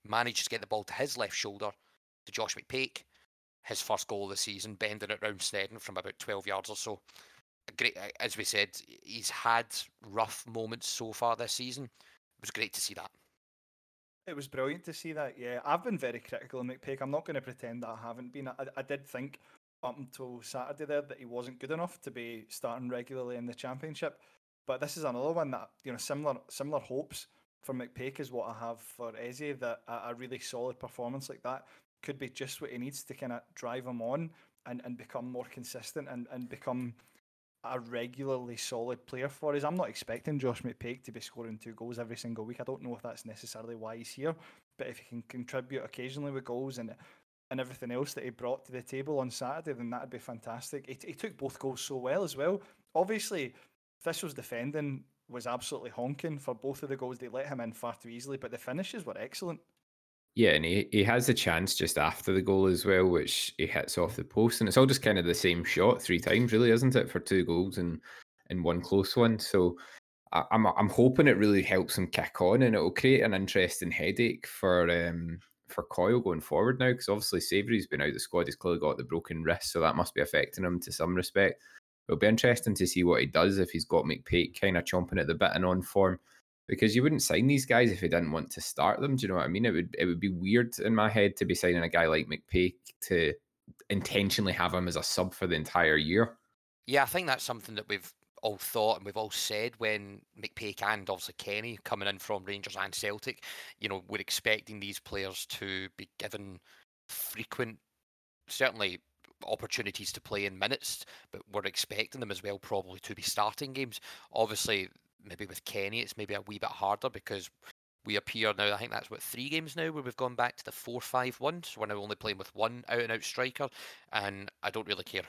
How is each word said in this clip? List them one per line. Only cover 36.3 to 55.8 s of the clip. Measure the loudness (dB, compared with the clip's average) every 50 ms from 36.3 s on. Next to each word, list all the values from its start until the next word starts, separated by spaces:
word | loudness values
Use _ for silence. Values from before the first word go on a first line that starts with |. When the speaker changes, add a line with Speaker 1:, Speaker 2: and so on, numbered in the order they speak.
Speaker 2:
and | -12 -12 -12
become | -12 -14 -10 -8 -6 -6 -4 -6 -8 -10 -14 _ _ _ _ _ _ _ _ _ _ _ _ -8
a | -8 -6 -6
regularly | -6 -6 -6 -6 -6 -6 -6 -6 -4 -2 -2 -2 -4 -6 -8
solid | -8 -8 -6 -4 -4 -4 -4 -6 -8 _
player | -12 -6 -6 -6
for | -6 -6 -4 -2 0 0
us. | 0 0
I'm | 0 0
not | 0 -2 -2
expecting | -6 -8 -8 -8 -8 -6 -4 -4 -2
Josh | 0 0 0 0 -2
McPake | -6 -10 -10 -8 -10 -10 -10 -10 -12
to | -14
be | -14 -12
scoring | -14 -14 -12 -12 -12 -12 -12
two | -12 -14 -16 -14
goals | -12 -10 -10 -8
every | -8 -8 -8 -10
single | -10 -8 -8 -6 -6 -8
week. | -8 -8 -8
I | -8
don't | -8 -8 -8 -8
know | -10 -10
if | -10
that's | -10 -12 -12 -12 -14
necessarily | -16 -16 -14 -14 -14 -14 -12 -12 -12 -12
why | -10 -10 -10 -10
he's | -10 -12 -14
here, | -8 -4 -4 -4 -4 -4 -10 -20 -20 _ _ _ _
but | -10 -10
if | -10 -10 -12
he | -16
can | -14 -14 -14 -12
contribute | -10 -10 -10 -8 -6 -6 -6 -6 -6 -8 -8 -8
occasionally | -10 -10 -10 -10 -10 -8 -8 -8 -6
with | -8 -8 -8
goals | -6 -6 -6 -6 -6 -8
and, | -10 -10 -12 -12 -16 -20 -20 -20 _ _ _ _ _ _ _
and | -6 -6
everything | -6 -6 -8 -12 -10 -6
else | -4 -4 -4 -4 -6
that | -8 -8
he | -8
brought | -8 -6 -4 -4 -4 -4 -6
to | -10
the | -12 -12 -10
table | -8 -8 -6 -4 -2 -2 -2
on | -2 -4
Saturday, | -6 -6 -6 -6 -6 -6 -6 -8 -8
then | -6 -6 -6
that'd | -6 -8 -8 -10
be | -12 -12
fantastic. | -12 -12 -14 -12 -10 -10 -10 -10 -10 -10 -10 -10 -10
He, | -12 -10 -6 -4
he | -4 -4
took | -4 -6 -8 -6
both | -6 -6 -6 -6
goals | -4 -4 -4 -4 -4
so | -6 -6 -6
well | -2 0 2 2 2 2
as | 0 -2
well. | 0 2 2 2 0 -2 -10 _ _ _ _ 2
Obviously, | 2 2 2 0 -2 -2 -2 -2 -2 -2 -4 -6 -12 -20 _ _ _ _ _ _ _ -4
Thistle's | -4 -2 -2 -4 -6 -8
defending | -10 -10 -8 -6 -4 -4 -4 -4 -4 -4 -4 -4 -6 -10 _ _ _ _
was | -14 -12 -8 -4
absolutely | -4 -4 -4 -4 -6 -8 -8